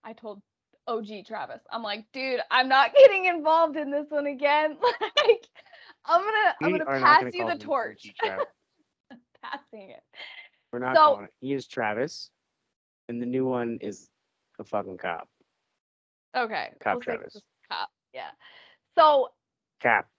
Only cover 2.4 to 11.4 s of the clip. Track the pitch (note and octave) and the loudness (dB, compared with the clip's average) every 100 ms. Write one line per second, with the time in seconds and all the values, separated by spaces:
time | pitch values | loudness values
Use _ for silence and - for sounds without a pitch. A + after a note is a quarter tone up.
2.4 | - A#3+ C4 C4 C4+ C#5+ C5 G4 F#4 F4 | 0 0 4 4 6 10 10 10 0 0
3.4 | D#4 D#4+ E4 D4 C#4+ C#4+ D4 D4+ C#4+ C4+ | 2 2 2 -2 -6 -6 -4 -6 -6 -2
4.4 | C#4+ D4+ D#4 D4+ A#4+ - G#4+ - D5 A4+ | 0 2 0 0 -2 -2 -4 0 2 2
5.4 | - - _ - - - - E4+ G4+ G#4+ | 0 -20 _ -20 -20 -20 -2 0 0 0
6.4 | G4+ - D#4+ F4+ - C4+ - D4+ B3 F4+ | 0 0 -2 -2 -2 0 4 4 2 -6
7.4 | F4 E4+ G#3 C4+ G3 - - - G#4+ C#5+ | -6 -6 -4 -4 -4 -12 -20 -8 -6 -6
8.4 | C5+ _ _ _ _ _ _ A#3+ _ _ | -8 _ _ _ _ _ _ -20 _ _
9.4 | - C#4 _ A3 G3 - _ - - - | -14 -14 _ -20 -20 -20 _ -20 -20 -20
10.4 | - _ _ - - - - G#3 G3+ _ | -20 _ _ -8 0 4 4 2 -6 _